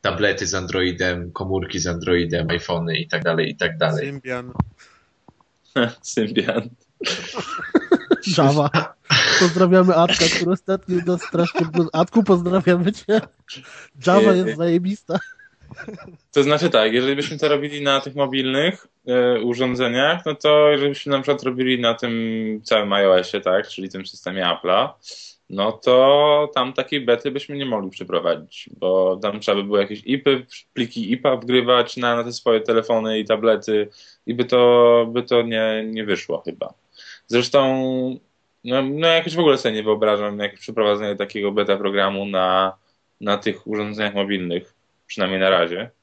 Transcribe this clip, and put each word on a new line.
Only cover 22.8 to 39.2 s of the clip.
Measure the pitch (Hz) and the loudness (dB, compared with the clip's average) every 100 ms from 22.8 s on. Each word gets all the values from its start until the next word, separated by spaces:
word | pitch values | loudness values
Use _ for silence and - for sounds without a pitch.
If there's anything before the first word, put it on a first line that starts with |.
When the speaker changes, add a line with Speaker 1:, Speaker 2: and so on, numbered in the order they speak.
| 104 | 2
Speaker 3:
I | 101 98 | 2 4
O | 92 | 4
S-ie, | 90 101 | 2 -4
tak, | 95 92 - | 0 0 -2
czyli | - 95 | -10 -12
tym | 95 92 | -12 -14
systemie | - - 95 | -14 -10 -4
Apple'a, | 90 85 90 87 - - - - - _ _ | -4 -2 0 0 0 -6 -20 -20 -20 _ _
no | 95 104 | -4 -4
to | 110 - 127 135 143 147 147 147 | -2 2 6 6 6 4 2 2
tam | 143 131 | -2 -4
takiej | 131 131 147 | -4 -6 -6
bety | 120 117 143 | 0 0 0
byśmy | 135 - 143 | -8 -10 -10
nie | 135 | -6
mogli | 110 95 | -6 -6
przeprowadzić, | - 92 87 85 80 78 - - - | -12 -6 -2 -2 -4 -6 -20 -20 -6
bo | 92 95 92 92 | -2 2 0 0
tam | 104 104 | -4 -4
trzeba | 107 101 | -2 -2
by | |
było | 98 104 | 0 -2
jakieś | 101 107 | -2 -6
ipy, | - 135 139 131 123 - _ | -4 -2 0 0 -4 -20 _
pliki | 135 117 - 101 | -8 -6 -6 -4
ipa | 120 139 127 | -2 0 -2
wgrywać | 117 127 120 123 120 - | 0 0 2 2 0 -2
na, | 123 120 | -2 -2
na | |
te | 117 | -4
swoje | 117 - 113 | -4 0 2
telefony | 110 113 110 117 110 110 | 2 0 2 -2 -2 -4
i | |
tablety | 104 110 113 107 107 107 104 _ - _ - | 0 0 2 0 0 -2 -2 _ -20 _ -10
i | |
by | 120 | -4
to, | 123 127 123 120 120 120 117 | 0 4 6 6 8 6 4
by | 120 | -2
to | 123 120 | 0 0
nie, | 117 113 110 110 110 | 2 -2 -2 -2 -6
nie | 110 | -8
wyszło | 104 92 - 80 | -4 -4 -4 -8
chyba. | - 80 - - _ _ - - _ | -8 -10 -10 -12 _ _ -20 -20 _
Zresztą, | 117 120 143 135 131 131 131 127 131 _ _ _ _ | -2 2 2 2 0 -2 -2 -4 -8 _ _ _ _
no, | 120 127 | -4 -2
no | 135 143 165 | -2 0 2
jakoś | 165 | 2